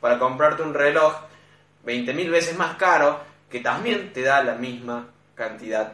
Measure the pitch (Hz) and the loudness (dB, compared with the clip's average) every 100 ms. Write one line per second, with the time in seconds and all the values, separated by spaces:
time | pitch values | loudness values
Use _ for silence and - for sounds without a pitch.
0 | 120 120 127 131 151 156 160 143 143 156 | 2 2 0 2 2 2 -4 0 2 4
1 | 156 156 - - _ _ _ _ 117 120 | 2 2 -14 -20 _ _ _ _ -6 -4
2 | 123 151 175 165 165 175 165 - 185 165 | -4 -4 2 2 0 -2 -4 0 2 6
3 | 143 143 - _ _ 123 120 120 233 202 | 4 2 -10 _ _ -6 -2 -2 -2 -4
4 | 190 127 131 139 123 117 123 120 120 120 | -4 -2 2 2 2 -4 -8 -8 -8 -10
5 | 120 _ _ - 113 110 110 107 107 | -10 _ _ -10 -8 -8 -4 -2 -4